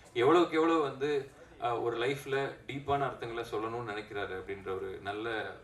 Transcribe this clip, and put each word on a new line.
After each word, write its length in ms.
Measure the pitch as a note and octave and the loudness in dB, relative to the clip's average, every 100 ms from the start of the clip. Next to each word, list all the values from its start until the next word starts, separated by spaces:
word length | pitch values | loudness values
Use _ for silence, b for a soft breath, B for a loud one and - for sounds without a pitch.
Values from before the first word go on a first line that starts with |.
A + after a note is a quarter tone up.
| B | B
எவ்வளவுக்கு 420 | - - F3 D#3 D#3 | 4 8 8 6 4
எவ்வளவு 240 | E3 E3 | 4 4
வந்து, 500 | C#3 C3 D3 C#3 - - - - | 2 0 0 0 -2 -10 -20 -6
அ, 180 | A#2 A#2 | -4 0
ஒரு 160 | A#2 A#2 | 0 0
லைஃப்ல 560 | B2+ C#3 C#3 C3+ C#3 - - | 0 -2 -2 -2 -2 -6 -8
டீப்பான 340 | C#3 C#3 C#3 | -6 0 0
அர்த்தங்களை 440 | C3 - A#2+ A#2 A2+ | 0 -4 -6 -6 -4
சொல்லணும்னு 440 | G#2+ A2 A#2+ A#2 | -2 -2 -4 -4
நினைக்கிறாரு 440 | G#2 G#2 G2+ F#2 F#2 | -6 -6 -6 -6 -6
அப்படின்ற 380 | F#2+ G2 G2 F#2 | -8 -8 -4 -4
ஒரு 240 | F#2+ - | -4 -6
நல்ல 540 | G2 G#2 A2+ A2 F#2+ - | -6 -4 -4 -4 -6 -10